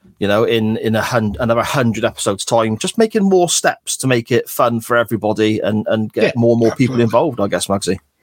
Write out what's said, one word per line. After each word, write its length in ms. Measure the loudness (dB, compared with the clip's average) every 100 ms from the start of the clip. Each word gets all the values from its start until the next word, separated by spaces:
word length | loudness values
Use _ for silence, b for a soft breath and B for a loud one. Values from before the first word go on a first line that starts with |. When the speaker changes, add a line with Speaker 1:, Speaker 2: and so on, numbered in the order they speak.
| b -6
Speaker 1:
You 100 | 0
know, 160 | 2
in, 340 | 2 2 0 -2
in 180 | 0 -2
a 60 |
hun-, 340 | 0 0 0 -2
another 220 | 0 0
hundred 420 | 0 0 0 0
episodes 400 | -2 -2 -4 -4
time, 340 | 0 0 0 -2
just 200 | -4 -2
making 260 | 0 2 2
more 200 | 4 2
steps 460 | 0 -2 -4 -8 -4
to 100 | 0
make 240 | 0 2
it 180 | 0 0
fun 300 | 0 0 0
for 180 | 0 0
everybody 640 | 0 -2 -2 0 0 0
and, 260 | 0 -2 0
and 240 | -2 -2
get 120 | 0
Speaker 2:
Yeah, 80 | 0 2
Speaker 1:
more 180 | 2
and 60 | 4
more 100 | 2 2
people 200 | 0 2
Speaker 2:
absolutely. 80 |
Speaker 1:
involved, 360 | 2 2 0 -2
I 80 | -2
guess, 200 | -2 -2
Magsy. 320 | -4 -2 -6 _ _